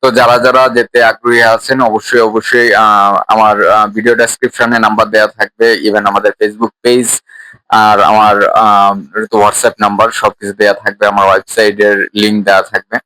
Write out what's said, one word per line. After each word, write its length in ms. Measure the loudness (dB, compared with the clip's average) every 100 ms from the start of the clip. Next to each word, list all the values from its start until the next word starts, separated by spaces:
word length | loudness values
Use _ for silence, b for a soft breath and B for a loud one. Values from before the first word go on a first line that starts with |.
তো 80 | 0
যারা 280 | 0 2 2
যারা 300 | 2 2 2
যেতে 360 | 0 -2 0
আগ্রহী 380 | 0 0 -2 0
আছেন, 380 | 2 0 -2 -2
অবশ্যই, 400 | -2 -2 -2 0
অবশ্যই, 540 | 0 -2 -2 0 2
আহ, 460 | 2 2 2 2 0 0
আমার, 400 | 2 2 2 2
আহ, 180 | 2 0
ভিডিও 280 | -2 -2
ডেসক্রিপশনে 640 | 0 -2 -2 -6 -4 -2 0
নাম্বার 320 | -2 0 0
দেওয়া 180 | 0 -2
থাকবে, 500 | -2 -8 _ 0 0
even 240 | -2 -2 -2
আমাদের 240 | -2 -4 -4
Facebook 300 | -6 -4 -8 _
পেজ 380 | -2 -2 -2 -6 _ B B B _
আর 320 | 0 2 2
আমার, 500 | 2 4 2 2 0
আহ, 480 | 0 2 2 0 -2 -8 -10 -4
WhatsApp 400 | 0 0 0 -4 -2
নাম্বার 280 | -4 0 -2
সবকিছু 420 | 0 -4 -6 -14
দেওয়া 220 | -2 -2
থাকবে, 320 | 0 -6 -2 -2
আমার 220 | 0 0
ওয়েবসাইটের 800 | 0 -2 -2 -2 2 0 0 -4
লিংক 300 | -4 -2 -2
দেওয়া 180 | 0 0
থাকবে। 360 | 0 -8 -8 -12